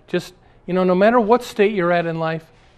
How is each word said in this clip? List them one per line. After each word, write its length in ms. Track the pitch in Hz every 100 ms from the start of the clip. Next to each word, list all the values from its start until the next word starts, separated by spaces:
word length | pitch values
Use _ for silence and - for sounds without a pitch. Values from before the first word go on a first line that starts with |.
| _
Just, 280 | 180 - - _ _ -
you 80 |
know, 100 | 180
no 100 | 185
matter 240 | 180 208 247
what 240 | 208 240
state 300 | 240 - 202
you're 180 | 214 170
at 140 | 175
in 140 | 170 165
life, 340 | 160 160 - _ _